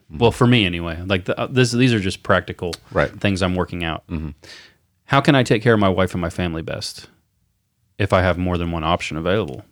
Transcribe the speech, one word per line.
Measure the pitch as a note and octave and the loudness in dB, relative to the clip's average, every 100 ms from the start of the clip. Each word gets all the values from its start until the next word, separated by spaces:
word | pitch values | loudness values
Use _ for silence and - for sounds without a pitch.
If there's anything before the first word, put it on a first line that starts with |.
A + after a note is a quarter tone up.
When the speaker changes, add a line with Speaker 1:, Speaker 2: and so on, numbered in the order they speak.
| _ | _
Speaker 1:
Mm-hmm. | D2+ | 0
Speaker 2:
Well, | A#2 | 2
for | - B2 | 4 4
me | B2 | 4
anyway. | F#2 E2+ E2+ D#2+ | 2 -2 -6 -6
Like | F#2+ F#2+ - | -2 -2 -2
the, | - | -4
uh, | A#2+ | 0
this, | B2+ B2 | 2 2
these | A#2+ B2+ | 4 2
are | A2+ | 2
just | F#2 - | 0 -4
practical | - F#2 - - F2 - - | 0 0 0 -6 -8 -8 -4
Speaker 1:
Right. | F2 C#2+ - | -2 -2 0
Speaker 2:
things | G2+ F#2 | -2 0
I'm | F#2 | 0
working | F2+ E2+ F2 | -2 -4 -6
out. | E2 D#2+ - | -6 -8 -8
Speaker 1:
Mm-hmm. | E2 D#2 - - - - _ _ _ | -8 -8 -12 -20 -20 -20 _ _ _
Speaker 2:
How | - C#3 | -2 2
can | D#3 | 4
I | C#3 | 2
take | A#2 A#2 | 2 2
care | A#2+ | 4
of | G#2+ | 4
my | G2 | 4
wife | F#2 F#2 | 2 0
and | F2+ | -2
my | E2+ | -4
family | - F2 D#2+ | -4 -4 -4
best | D#2 - - - - _ _ _ _ _ _ _ _ - | -8 -8 -10 -14 -20 _ _ _ _ _ _ _ _ -6
if | G2+ | 2
I | F#2+ | 4
have | F#2 E2+ | 4 0
more | F2+ F2 | -2 -2
than | E2+ | -2
one | E2 | -4
option | D#2+ F2 - D#2 | -2 -2 -2 -4
available? | E2+ G#2+ D#2+ B1+ - | -2 -2 -2 -8 -16